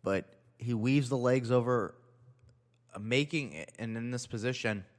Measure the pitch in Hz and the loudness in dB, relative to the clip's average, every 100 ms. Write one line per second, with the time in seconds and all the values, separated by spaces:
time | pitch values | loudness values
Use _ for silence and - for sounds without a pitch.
0 | - 95 - - _ _ 120 117 117 139 | 0 -2 -2 -20 _ _ -4 0 4 2
1 | 123 131 123 131 117 123 120 123 95 - | 2 2 4 4 4 2 4 0 0 -8
2 | _ _ - _ - _ _ _ _ 95 | _ _ -20 _ -20 _ _ _ _ -12
3 | 107 127 147 160 127 78 - - 113 113 | 0 0 0 -2 -4 -10 -14 -8 -8 -6
4 | 120 123 - 117 117 127 113 104 90 | -6 -6 -6 -4 -4 -2 -2 -4 -8